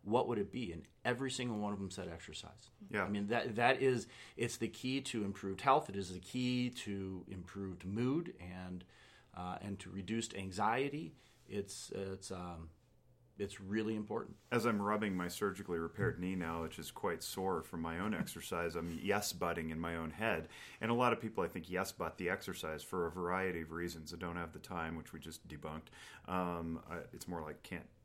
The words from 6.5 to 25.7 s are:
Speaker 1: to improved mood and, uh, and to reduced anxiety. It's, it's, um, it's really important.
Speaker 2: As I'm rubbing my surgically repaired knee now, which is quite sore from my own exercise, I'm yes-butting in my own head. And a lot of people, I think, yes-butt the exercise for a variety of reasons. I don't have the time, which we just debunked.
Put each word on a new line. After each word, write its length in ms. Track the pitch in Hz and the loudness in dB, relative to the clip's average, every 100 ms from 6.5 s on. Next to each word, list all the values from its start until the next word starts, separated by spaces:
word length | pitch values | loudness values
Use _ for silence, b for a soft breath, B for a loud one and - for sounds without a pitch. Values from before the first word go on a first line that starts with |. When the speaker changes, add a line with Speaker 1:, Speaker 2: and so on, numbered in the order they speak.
| 123 123 123 107 | 2 2 -2 -4
Speaker 1:
to 400 | 101 95 95 - | -2 -2 -6 -6
improved 560 | 92 85 101 95 87 92 | -8 -8 -4 -4 -4 -2
mood 480 | 104 127 151 170 - | 2 4 2 0 -8
and, 460 | 90 90 92 90 - B B B B 90 | -10 -8 -6 -8 -10 B B B B -8
uh, 220 | 90 92 | -6 -4
and 160 | 101 98 | -6 -6
to 100 | 92 | -6
reduced 440 | 95 92 113 113 - | -6 0 0 0 -4
anxiety. 760 | 95 92 107 120 143 147 160 - B B - | -4 2 4 4 2 -2 -6 -12 B B -6
It's, 420 | 104 98 - - | -4 -4 -8 -6
it's, 380 | 95 98 95 - | -4 -4 -6 -8
um, 380 | 92 90 82 80 - _ - _ - - - | -6 -6 -8 -10 -16 _ -20 _ -20 -20 -6
it's 200 | 98 - | -4 -4
really 360 | 95 107 107 110 | 0 2 2 0
important. 400 | 104 110 - - - | -2 -4 -4 -12 0
Speaker 2:
As 140 | 120 113 | 4 6
I'm 140 | 104 | 4
rubbing 360 | 101 107 107 92 | 4 4 4 2
my 120 | 87 | 0
surgically 520 | - 101 95 95 82 | 2 0 0 0 0
repaired 400 | 82 - 95 80 | 0 2 2 2
knee 160 | 90 95 | 0 0
now, 260 | 82 85 | 0 0
which 160 | 80 - | -2 -4
is 140 | 73 | -8
quite 320 | - 95 82 | -2 -2 0
sore 400 | - - 95 87 | -4 0 2 2
from 180 | - 82 | 0 -4
my 160 | 82 82 | -2 0
own 160 | 104 | 0
exercise, 600 | 90 - 85 - 87 85 82 | 0 -2 -4 -2 0 0 0
I'm 240 | 85 82 | -2 -2
yes-butting 680 | 98 101 - 87 87 85 80 | 2 2 2 0 0 2 -2
in 80 | 80 | -2
my 160 | 85 85 | -2 -2
own 160 | 80 | -2
head. 360 | 82 110 87 80 B B B | 0 2 2 -2 B B B
And 120 | 113 | 2
a 20 | |
lot 180 | 117 123 | 6 6
of 80 | 113 | 4
people, 240 | 113 - | 0 0
I 40 | 85 | 0
think, 200 | 92 82 | 0 -2
yes-butt 500 | 90 98 - 82 - | 0 0 0 -4 0
the 100 | 87 | 0
exercise 540 | 98 - 90 80 78 | 0 -2 -6 -4 -6
for 240 | - 92 82 | -2 0 0
a 40 | |
variety 500 | 87 87 92 95 85 | 0 0 2 2 0
of 100 | 78 | -4
reasons. 420 | 82 87 82 78 | -4 -4 -4 -8
I 40 | 85 | -6
don't 180 | 87 87 | -4 -2
have 160 | 85 | -4
the 60 | 80 | -8
time, 360 | - 90 80 82 | -6 -2 -2 -4
which 160 | 78 | -6
we 80 | 78 | -10
just 280 | 80 76 82 | -10 -12 -10
debunked. 420 | 76 76 | -8 -6